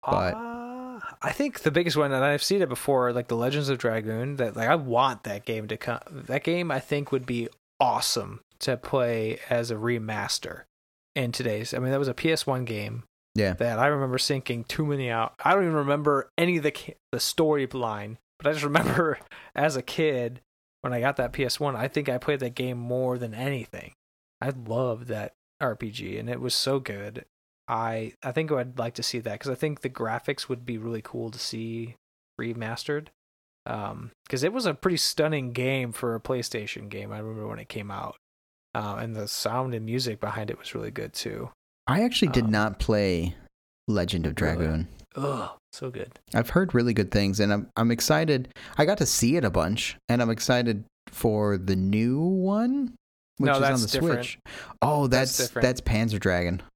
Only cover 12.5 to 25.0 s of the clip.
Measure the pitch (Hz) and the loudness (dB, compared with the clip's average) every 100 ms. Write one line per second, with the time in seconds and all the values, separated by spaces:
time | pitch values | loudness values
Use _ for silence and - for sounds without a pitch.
12.5 | 131 120 107 104 113 - _ _ - 101 | -2 -2 -6 -6 -8 -12 _ _ 0 2
13.5 | 90 120 113 135 147 135 127 - 139 - | 2 0 2 2 2 0 0 0 -2 -2
14.5 | 120 117 - 151 143 127 113 113 - 147 | -6 -6 -2 -2 0 -2 0 -2 0 4
15.5 | 190 180 156 139 147 147 139 131 - 170 | 4 4 2 2 2 4 2 0 0 2
16.5 | 175 151 - - - _ 120 - - 156 | 4 0 -2 -14 -16 _ -4 -2 2 4
17.5 | 151 131 135 117 104 104 113 _ _ 143 | 4 0 -2 -4 -4 -8 -12 _ _ 0
18.5 | 156 147 143 120 131 165 139 - - - | 0 2 4 4 2 2 0 -8 -20 -10
19.5 | - 147 135 - - 156 131 120 123 _ | 0 0 0 -4 0 2 2 -2 -6 _
20.5 | _ _ _ 131 123 127 139 123 - 127 | _ _ _ -4 0 0 0 -2 0 -2
21.5 | - 147 127 139 - 139 127 - 143 127 | 0 -2 -2 -2 -2 -2 -2 0 -2 -2
22.5 | 127 127 123 120 123 127 127 120 107 131 | -4 -4 -4 -4 -2 0 -2 -6 -6 -4
23.5 | 135 110 - - _ _ _ _ _ 127 | -4 -8 -12 -16 _ _ _ _ _ -6
24.5 | 131 113 113 127 113 | -6 -4 -2 0 -2